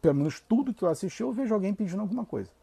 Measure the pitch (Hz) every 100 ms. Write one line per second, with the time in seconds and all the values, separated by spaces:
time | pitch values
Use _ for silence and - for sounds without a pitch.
0 | 165 143 151 - _ 226 269 214 180 156
1 | 190 - 240 233 254 214 190 202 202 185
2 | 208 240 226 - 196 _